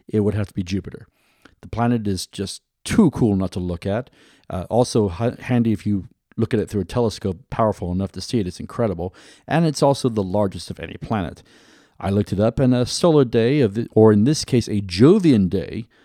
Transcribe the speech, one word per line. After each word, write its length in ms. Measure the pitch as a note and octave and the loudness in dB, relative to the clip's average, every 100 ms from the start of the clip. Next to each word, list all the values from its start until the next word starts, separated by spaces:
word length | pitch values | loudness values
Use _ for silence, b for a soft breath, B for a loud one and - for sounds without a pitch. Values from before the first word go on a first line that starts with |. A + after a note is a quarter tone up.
| b | b
it 120 | G#2+ | -2
would 140 | G#2 | 0
have 140 | G#2 G2+ | -2 -4
to 60 | |
be 100 | - | -6
Jupiter. 420 | F2 F#2+ - - - b b b b b | -6 -6 -8 -14 -20 b b b b b
The 80 | - | -10
planet 400 | A2 A#2+ A#2+ G#2 | -4 -2 0 -2
is 180 | F#2 - | -4 -6
just 360 | - F#2+ - _ _ | -10 -10 -10 _ _
too 300 | - - E3+ | -2 4 4
cool 240 | - A#2 G2 | 4 0 0
not 160 | F#2 | -2
to 80 | G2 | -6
look 260 | F2+ E2+ G2 | -6 -6 -4
at. 240 | G#2+ C3 b b b b | -6 -6 b b b b
Uh, 140 | F#2 - | -10 -2
also 380 | A2+ A#2+ A#2+ G2+ | 0 0 0 0
ha-, 280 | E2+ A#2 - | -2 -6 -6
handy 340 | - B2 A2+ | -2 0 2
if 140 | G#2 G#2+ | 0 -2
you 220 | G2 F2+ _ _ - | -4 -6 _ _ -4
look 160 | A2 | -2
at 60 | A2 | -2
it 100 | F2 | -2
through 120 | G#2 | -4
a 60 | F2 | -4
telescope 520 | B2+ A#2 - G2 E2 - | -2 -2 -2 -6 -8 -8
powerful 420 | - A2 - F2 | -2 -2 -2 -4
enough 180 | F#2 G2 | -4 -4
to 80 | F#2 | -8
see 200 | - A#2+ | -4 -4
it. 60 | F2+ | -4
It's 100 | - | -8
incredible. 560 | - - A2 E2+ F#2 B B B - | -10 -4 -4 -4 -8 B B B -4
And 200 | D#3+ E3 | 0 0
it's 160 | D3+ | 2
also 260 | C#3 C3+ C3 | 0 2 0
the 140 | G#2+ | -2
largest 480 | F#2 G#2 G2+ F2+ - | -2 0 -2 -4 -12
of 100 | F2+ | -12
any 140 | E2+ | -12
planet. 480 | - - A2 D#2+ - - b b b b b | -12 -6 -4 -4 -10 -20 b b b b b
I 100 | F#2 | -2
looked 220 | G2+ G2+ | -2 0
it 80 | F#2+ | 0
up, 180 | A2 - | 0 2
and 160 | B2+ | 2
a 120 | B2 B2 | 2 0
solar 380 | - F3 D3+ | 0 2 4
day, 360 | B2 A#2 A#2 D3+ | 4 2 2 2
of 140 | A2 | 0
the, 140 | G#2+ A2+ | 0 0
or 200 | A2 A2 | 6 8
in 120 | G#2 | 8
this 200 | A#2+ D#3 | 4 0
case, 240 | - A#2+ - | 0 -2 0
a 120 | G#2 | -4
Jovian 680 | G2 F2 C#3 G#3 E3+ A2+ F2+ | -2 4 6 6 6 4 2
day, 380 | F#2+ - F2+ A2+ b | -2 -6 -10 -12 b